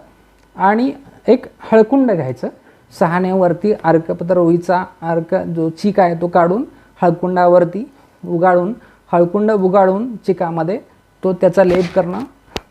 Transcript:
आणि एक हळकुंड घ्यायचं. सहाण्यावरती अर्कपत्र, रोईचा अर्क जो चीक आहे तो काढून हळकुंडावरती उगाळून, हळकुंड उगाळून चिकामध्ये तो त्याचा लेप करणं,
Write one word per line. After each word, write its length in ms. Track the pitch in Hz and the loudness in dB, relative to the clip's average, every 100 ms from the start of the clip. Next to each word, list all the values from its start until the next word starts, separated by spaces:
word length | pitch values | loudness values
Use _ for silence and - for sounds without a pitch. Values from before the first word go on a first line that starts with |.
| - _ _ _ _ - | -14 _ _ _ _ -2
आणि 360 | 190 220 262 - - - - | 0 2 -2 -6 -16 -6 0
एक 160 | 180 - - - | 0 -2 -20 0
हळकुंड 400 | 220 220 269 254 | 2 4 2 2
घ्यायचं. 360 | 175 131 123 226 - _ _ _ - | 0 -4 -6 -10 -12 _ _ _ -4
सहाण्यावरती 760 | 170 175 185 190 180 165 208 208 | -2 0 0 0 0 0 -2 0
अर्कपत्र, 500 | 165 165 165 175 175 | 2 0 0 -6 -2
रोईचा 500 | 180 170 170 175 180 185 - | 2 2 0 0 -4 -4 -10
अर्क 320 | 165 165 160 | -6 -4 -2
जो 360 | 185 180 165 160 | -4 -4 -4 -4
चीक 300 | 160 208 196 | -4 -2 2
आहे 140 | 175 170 | 0 0
तो 60 | 175 | -2
काढून 380 | 180 170 202 320 - _ _ | 2 2 0 -6 -14 _ _
हळकुंडावरती 880 | 180 165 180 180 180 175 170 190 285 _ _ _ 175 | 0 0 -2 2 4 4 2 -2 -12 _ _ _ -8
उगाळून, 440 | 170 185 180 180 240 - _ _ | 0 2 2 0 -6 -16 _ _
हळकुंड 380 | 175 175 196 214 | 0 0 0 0
उगाळून 680 | 214 185 196 190 190 254 214 | 0 2 2 2 0 -6 -6
चिकामध्ये 640 | - 180 170 165 160 247 - _ _ _ | -6 -4 -4 -4 -4 -6 -12 _ _ _
तो 80 | 185 | -6
त्याचा 320 | 180 185 185 | 0 2 4
लेप 200 | 180 180 175 | 2 2 0
करणं, 240 | 190 175 196 269 _ _ - - | -2 -4 -6 -12 _ _ -14 -10